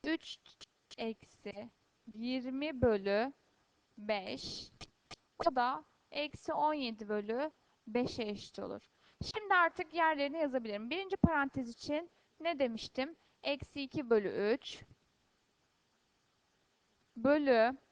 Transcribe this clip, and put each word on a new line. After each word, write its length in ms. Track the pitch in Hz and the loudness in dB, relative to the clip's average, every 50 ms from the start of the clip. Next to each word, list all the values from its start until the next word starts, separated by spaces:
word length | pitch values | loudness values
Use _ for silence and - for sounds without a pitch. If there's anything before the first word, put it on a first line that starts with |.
| - | 0
Üç 340 | 302 311 - - - - _ _ - - _ - _ _ _ _ _ - | -2 -2 -2 -4 -12 -16 _ _ -20 -20 _ -20 _ _ _ _ _ -8
eksi 720 | - 233 226 220 _ - _ - _ _ 208 196 202 226 240 _ _ _ _ _ _ _ - - | -6 -4 -4 -4 _ -12 _ -20 _ _ -12 -10 -10 -12 -14 _ _ _ _ _ _ _ -18 -12
yirmi 680 | 214 233 247 254 262 240 262 262 269 294 311 311 247 | -6 -4 -2 -2 -2 -2 -2 -2 -2 -2 -2 2 4
bölü 520 | 254 240 214 202 190 196 196 208 240 277 - _ _ _ _ _ _ _ _ _ _ _ _ | 4 4 4 4 2 2 2 2 2 0 -4 _ _ _ _ _ _ _ _ _ _ _ _
beş. 720 | - 208 208 214 202 185 - 254 269 - - - - - - _ _ - - _ _ _ _ - _ _ _ _ - - | -12 -2 -2 -2 -2 -2 -6 -8 -8 -8 -10 -10 -12 -14 -16 _ _ -20 -20 _ _ _ _ -20 _ _ _ _ 0 0
O 80 | 349 262 | 2 2
da 300 | 254 240 254 269 311 311 _ _ _ _ _ | 2 0 0 0 -4 -8 _ _ _ _ _
eksi 420 | - 285 294 294 - - - - 311 | -4 -4 -4 -4 -6 -8 -6 -4 0
on 200 | - 294 302 311 | 2 2 2 2
yedi 360 | 294 269 233 226 214 220 202 | 2 -2 -4 -4 -6 -6 -4
bölü 420 | 214 208 202 208 226 247 294 311 _ _ _ _ _ _ _ | -4 -2 -2 -2 -2 -2 -2 -4 _ _ _ _ _ _ _
beşe 360 | - 214 240 247 - - - 226 | -2 0 0 0 0 -2 -4 -4
eşit 360 | 208 208 202 - - - - | -4 -6 -8 -10 -12 -10 -10
olur. 220 | 202 180 196 202 _ _ _ _ _ - _ _ | -8 -8 -8 -10 _ _ _ _ _ -20 _ _
Şimdi 320 | - - - 440 427 392 392 | -8 -6 -6 -6 -6 -2 2
artık 400 | 359 339 330 - - 359 311 311 | 2 2 2 2 -4 -8 -4 0
yerlerine 460 | 339 330 320 311 285 277 285 277 330 | 2 2 2 4 2 0 -2 0 0
yazabilirim. 500 | 311 285 247 262 233 220 202 208 220 240 | 0 0 0 -2 -2 -2 -6 -6 -4 -4
Birinci 280 | 302 370 392 381 392 | -4 -4 -2 -4 4
parantez 520 | - - 339 320 294 277 269 - 277 247 233 | 4 4 4 6 2 0 0 -2 -6 -6 -6
için 420 | 233 - - - 294 302 349 339 _ _ _ _ _ _ | -10 -10 -6 -4 -4 -4 -4 -8 _ _ _ _ _ _
ne 200 | 311 339 339 269 | -4 -4 0 0
demiştim? 560 | 277 240 226 214 - - _ 254 262 311 330 _ _ _ _ _ - | 0 0 0 -6 -10 -8 _ -4 -6 -6 -6 _ _ _ _ _ -4
Eksi 380 | 262 285 277 - - _ 285 | -4 -4 -4 -6 -10 _ -8
iki 280 | 277 262 - 311 269 233 | -8 -4 -4 -6 2 4
bölü 440 | 233 214 202 175 101 135 202 208 233 | 4 4 4 2 0 0 2 2 2
üç. 300 | - - - - - - _ - _ _ _ _ _ _ _ _ _ _ _ _ _ _ _ _ _ _ _ _ _ _ _ _ _ _ _ _ _ _ _ _ _ _ _ _ _ _ _ _ _ _ _ _ | 0 -2 -12 -14 -14 -16 _ -20 _ _ _ _ _ _ _ _ _ _ _ _ _ _ _ _ _ _ _ _ _ _ _ _ _ _ _ _ _ _ _ _ _ _ _ _ _ _ _ _ _ _ _ _
Bölü. 600 | 233 226 269 294 311 294 269 247 226 220 240 269 - _ _ | 2 6 6 6 6 8 6 8 8 6 6 2 -2 _ _